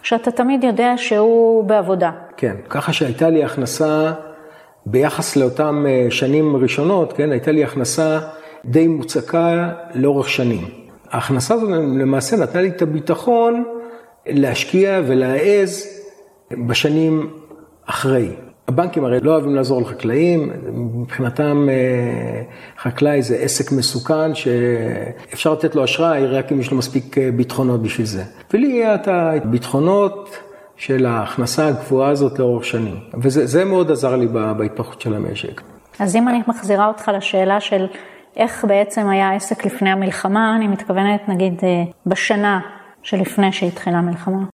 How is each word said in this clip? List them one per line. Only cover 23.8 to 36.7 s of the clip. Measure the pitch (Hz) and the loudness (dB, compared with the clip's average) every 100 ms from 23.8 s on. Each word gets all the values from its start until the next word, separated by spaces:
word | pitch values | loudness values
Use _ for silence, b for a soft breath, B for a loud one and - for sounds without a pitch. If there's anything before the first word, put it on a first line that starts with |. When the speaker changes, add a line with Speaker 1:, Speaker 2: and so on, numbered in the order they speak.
| 120 123 123 156 156 139 | 0 -4 -2 0 0 -2
Speaker 2:
שאפשר | 127 120 120 117 117 113 110 - - - 160 | 0 2 2 0 -2 -6 -8 -12 -16 -2 0
לתת | 156 156 151 | 0 0 0
לו | |
אשראי | 127 - 165 151 135 | 0 0 0 2 0
רק | 135 131 | -2 -2
אם | 143 | -2
יש | 123 | 0
לו | 131 | -2
מספיק, | 123 139 123 139 | -2 -4 -2 -2
אה, | 131 | 0
ביטחונות | 120 123 - 127 120 | 0 -2 0 0 0
בשביל | 110 - 110 | -2 -2 -4
זה. | 98 98 B - | -4 -10 B -4
ולי | 208 285 | 0 2
היה | 247 226 202 | 2 2 0
את | - | 0
הביטחונות | 180 165 156 107 120 - 139 160 202 202 202 - - - B B - | 0 2 0 0 -2 0 0 2 4 2 -2 -16 -18 -20 B B -14
של | - 131 127 | -2 0 2
ההכנסה | 117 101 - 120 - 151 | 0 -4 -4 -2 0 0
הגבוהה | 127 - 131 139 | 0 0 2 2
הזאת | 143 135 - | 2 0 2
לאורך | 123 117 - | 0 0 -2
שנים. | 113 110 92 - | -4 -4 -6 -10
וזה, | 120 131 139 127 | -2 0 2 2
זה | 151 190 | 2 2
מאוד | 185 160 | 2 2
עזר | 156 135 127 | 2 2 2
לי | 120 | 2
ב-, | 113 110 107 | 0 -2 -2
בהתפתחות | 107 - 117 - | -4 -4 -10 -6
של | 117 | -4
המשק. | 107 104 101 - - - - _ - | -4 -4 -6 -10 -12 -18 -20 _ -4
Speaker 1:
אז | 202 208 | 0 2
אם | 240 | 2
אני | 240 226 | 0 -2
מחזירה | 233 196 | -4 0